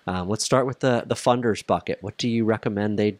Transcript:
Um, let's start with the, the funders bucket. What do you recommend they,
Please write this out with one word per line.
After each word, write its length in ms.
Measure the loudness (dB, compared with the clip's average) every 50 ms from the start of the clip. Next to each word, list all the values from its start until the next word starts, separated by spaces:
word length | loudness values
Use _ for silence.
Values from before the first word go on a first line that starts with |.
| _
Um, 220 | -4 -4 -4 -2 -4
let's 160 | -4 -4 0
start 220 | 2 2 2 2
with 140 | 0 -2 0
the, 220 | 2 2 2 2 0
the 120 | -2 -4
funders 500 | 0 2 2 2 2 2 0 0 -2 0
bucket. 320 | -2 -2 -2 0 -6 -8 -6
What 160 | -8 -12 -8
do 120 | -4 -2 0
you 160 | 0 2 2
recommend 540 | 2 0 0 -2 -4 -2 0 -2 0 0 2
they, 200 | 2 0 0